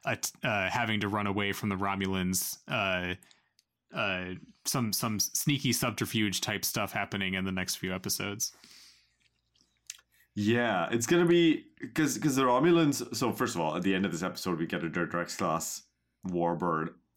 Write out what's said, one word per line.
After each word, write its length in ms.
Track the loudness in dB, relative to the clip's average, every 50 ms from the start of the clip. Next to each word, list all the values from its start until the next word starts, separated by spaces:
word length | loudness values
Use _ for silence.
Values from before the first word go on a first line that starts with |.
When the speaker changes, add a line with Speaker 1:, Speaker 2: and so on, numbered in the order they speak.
| -4
Speaker 1:
a 100 | -4 -4
t-, 160 | -2 -4 -8 -8 -4 -2
uh, 260 | -2 0 0 0 0
having 300 | 0 0 0 0 0 0
to 60 | 0 0
run 180 | -2 0 0 0
away 240 | 0 0 0 0 -2
from 140 | -2 -2 -2
the 60 | -2
Romulans, 800 | 0 0 -2 0 0 0 0 0 0 0 0 0 0 -2 -4 -8 -10 _ -6
uh, 460 | -2 -2 0 0 0 0 -2 -4 -6 -6 -10 _ _ _ _ _ _ _ _ _ _ _ _ _ -6
uh, 400 | -4 -2 -2 -2 -4 -4 -8 -10 -12 -14 -18 -20 _ -8
some, 260 | -4 -2 -2 0 0 -2
some 260 | -2 -2 -2 0 0
sneaky 520 | -2 -2 -2 -2 0 2 0 2 2 0 0
subterfuge 680 | 2 0 -2 0 -2 -4 -2 0 0 2 2 0 -2
type 220 | -2 -2 -4 -2 -2
stuff 260 | -4 -2 -2 -2 -2 -2
happening 400 | -4 -4 -4 -4 -2 -2 0 0
in 80 | 0 -2
the 60 | -2
next 240 | -2 -2 -2 -4 -4
few 180 | -6 -4 -4 -4
episodes. 600 | -4 -4 -4 -4 -4 -4 -6 -4 -4 -6 -6 -8 -12 -20 -20 -20 -20 -20 -20 -20 _ _ _ _ _ _ _ _ _ _ _ _ _ _ _ _ _ _ -18 -18 -18 _ _ _ _ _ _ -6
Speaker 2:
Yeah, 540 | -2 0 2 2 2 2 2 2 0 0 0
it's 140 | 0 -2 0
gonna 200 | 2 2 4 4 6
be, 380 | 6 6 6 4 4 2 -2 -12 _ -16 -14 -8 -2
'cause, 240 | 0 0 0 0 0
'cause 180 | 0 2 2
the 80 | 4 4
Romulans, 720 | 4 4 6 6 6 6 6 6 4 2 2 -2 -6 -4
so 160 | 0 0 0
first 240 | 0 0 0 -2 0
of 60 | 0
all, 140 | 0 0 0
at 80 | 0 2
the 100 | 2 2
end 120 | 2 2
of 60 | 0
this 120 | -2 -2 -4
episode, 340 | -4 -4 -4 -4 -2 -2 -2
we 60 | -2
get 180 | -2 -2 -4 -4
a 60 | -4
Dirtrex 480 | -2 -2 -2 -2 -2 -4 -4 -4 -4 -2
class 460 | 0 0 0 0 -2 -4 -8 -10 -14 _ _ _ _ _ _ _ -10 -4
warbird 680 | -2 0 0 0 0 0 0 0 0 0 -2 -4 -8 _ _ _ -14